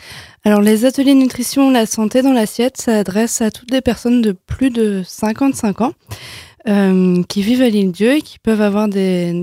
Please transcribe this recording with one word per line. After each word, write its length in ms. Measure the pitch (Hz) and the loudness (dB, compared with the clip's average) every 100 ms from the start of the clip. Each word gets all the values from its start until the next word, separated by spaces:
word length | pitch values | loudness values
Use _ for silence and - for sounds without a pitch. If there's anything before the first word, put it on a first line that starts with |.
| - - - _ | -20 -20 -20 _
Alors, 160 | 214 208 | 0 2
les 240 | 208 220 | 4 4
ateliers 300 | 254 269 269 | 2 2 4
nutrition 560 | 269 262 - 240 277 269 | 4 4 -2 -4 0 2
La 160 | 254 220 | 2 0
santé 340 | - 214 254 | -2 -2 0
dans 140 | 269 | 2
l'assiette 420 | 254 214 - 247 - | 2 0 -2 -4 -2
s'adressent 640 | - 214 190 190 226 - | -2 0 0 -2 -2 -2
à 100 | 220 | -4
toutes 200 | - - | -4 -4
les 100 | 262 | -2
personnes 400 | 247 214 233 240 | -2 -2 0 0
de 120 | 214 | 0
plus 360 | 185 _ - 262 | -2 _ -2 -2
de 340 | 233 214 196 180 | 0 -2 -2 -6
cinquante-cinq 760 | - 214 220 277 262 214 185 | -6 -4 0 -2 0 -4 -2
ans, 140 | 240 - _ - - - - _ 233 | -4 -4 _ -18 -16 -20 -20 _ -2
euh, 540 | 202 196 185 185 180 175 | 2 2 2 2 0 -2
qui 100 | 202 | -4
vivent 220 | 202 247 | -2 2
à 80 | 254 | 2
l'île-dieu 460 | 208 190 175 220 302 | 2 0 0 0 0
et 40 | |
qui 180 | - - | -2 -6
peuvent 220 | 226 214 | -2 0
avoir 280 | 208 202 214 | 0 0 -2
des, 440 | 196 190 180 175 175 | 0 0 0 -2 -4